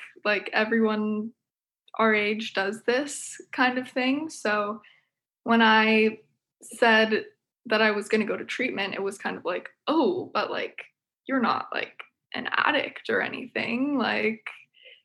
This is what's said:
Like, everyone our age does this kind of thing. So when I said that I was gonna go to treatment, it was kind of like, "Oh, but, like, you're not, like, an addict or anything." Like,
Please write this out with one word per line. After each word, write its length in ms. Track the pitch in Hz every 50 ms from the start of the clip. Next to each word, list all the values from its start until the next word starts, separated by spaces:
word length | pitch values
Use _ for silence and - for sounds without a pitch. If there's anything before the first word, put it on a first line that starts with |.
| - - - - -
Like, 260 | 208 208 190 196 - -
everyone 800 | 214 220 220 226 226 220 214 214 214 214 214 214 214 214 233 - _ _ _ _ _ _ _ _ _ _ _ - -
our 160 | 220 220 214
age 400 | 208 208 208 220 214 226 - -
does 280 | 196 190 196 220 226 -
this 560 | - 240 262 294 285 - - - - - - - - -
kind 260 | - 254 254 247 254
of 100 | 254 -
thing. 400 | - 262 247 254 269 294 311 320
So 520 | - - - 214 208 214 208 208 220 226 - _ _ _ _ _ _ _ _ _ _ _ _
when 180 | 233 226 233 226
I 580 | 220 220 220 214 220 220 220 220 220 220 - _ _ _ _ _ _ _ _ -
said 640 | - - - 247 233 220 220 220 214 214 - - - - _ _ _ _ _ _
that 160 | 233 220 214 220
I 100 | 214 208
was 160 | 208 208 -
gonna 160 | 220 220 214
go 100 | - 180
to 80 | 180 -
treatment, 480 | - - - 254 262 190 196 196 190 -
it 80 | - 196
was 160 | 196 202 -
kind 180 | - 202 185
of 80 | 190 -
like, 240 | 165 180 - - - - _ _ -
"Oh, 420 | 294 330 277 196 - - - - -
but, 160 | 208 - -
like, 340 | - - - - - - - - _ _ _ _ _ _ _
you're 140 | - 269 262 226
not, 260 | 170 135 - - - -
like, 320 | - - - - - - _ _ _ _ _ -
an 140 | - - - -
addict 580 | - - - 302 277 - - - - - -
or 120 | - 190 -
anything." 760 | - - - - - - 214 - - 233 247 262 294 285 262
Like, 500 | 220 208 208 214 214 220 226 226 _ - - - - _ _ _ _ - - -